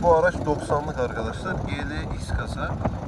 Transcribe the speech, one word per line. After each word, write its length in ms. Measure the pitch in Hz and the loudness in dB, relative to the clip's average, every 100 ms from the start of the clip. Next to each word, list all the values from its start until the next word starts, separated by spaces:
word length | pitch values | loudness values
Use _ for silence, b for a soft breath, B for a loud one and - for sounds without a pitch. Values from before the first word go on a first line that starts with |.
Bu 140 | 175 160 | 6 6
araç 180 | 175 170 151 | 6 2 0
doksanlık 520 | 143 - 147 147 135 | 0 0 0 0 -2
arkadaşlar. 540 | 120 113 113 110 - | -2 -2 -4 -4 -4
G 200 | 147 143 | -4 -2
L 420 | 143 143 156 160 - | -4 -4 -4 -4 -4
X 120 | - | -2
kasa. 460 | - 113 139 160 - - - | -2 -2 -4 -4 -2 -2 -2